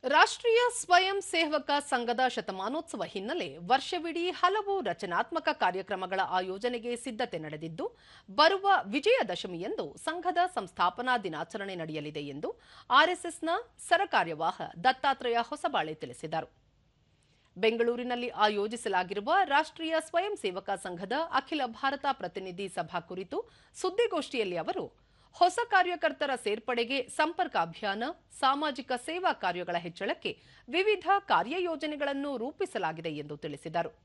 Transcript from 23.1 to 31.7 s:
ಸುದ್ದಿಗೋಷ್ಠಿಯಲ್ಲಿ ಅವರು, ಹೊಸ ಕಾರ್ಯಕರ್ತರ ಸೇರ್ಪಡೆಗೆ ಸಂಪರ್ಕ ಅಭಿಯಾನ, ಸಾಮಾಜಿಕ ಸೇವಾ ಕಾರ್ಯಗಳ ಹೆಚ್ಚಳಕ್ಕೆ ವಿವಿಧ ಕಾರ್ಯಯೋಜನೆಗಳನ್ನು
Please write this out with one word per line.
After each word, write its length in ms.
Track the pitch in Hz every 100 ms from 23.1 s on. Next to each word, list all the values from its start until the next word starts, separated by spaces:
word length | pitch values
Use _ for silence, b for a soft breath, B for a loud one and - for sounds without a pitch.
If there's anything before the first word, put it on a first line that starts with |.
| 180 196 330 480 b b -
ಸುದ್ದಿಗೋಷ್ಠಿಯಲ್ಲಿ 800 | 370 381 466 359 - 254 208 175 170
ಅವರು, 200 | 381 165 _ b b b -
ಹೊಸ 200 | 349 359 466
ಕಾರ್ಯಕರ್ತರ 600 | 392 359 349 320 269 285 254
ಸೇರ್ಪಡೆಗೆ 540 | - 214 - 240 233 269 - -
ಸಂಪರ್ಕ 400 | 311 339 339 202 170
ಅಭಿಯಾನ, 360 | 165 214 196 247 359 _ -
ಸಾಮಾಜಿಕ 500 | 269 277 302 277 254 247 -
ಸೇವಾ 240 | 330 370 277
ಕಾರ್ಯಗಳ 360 | 190 175 180 175 165
ಹೆಚ್ಚಳಕ್ಕೆ 460 | 165 202 - 196 - b b b 294
ವಿವಿಧ 320 | 392 403 330 392 392
ಕಾರ್ಯಯೋಜನೆಗಳನ್ನು 1000 | 190 190 339 349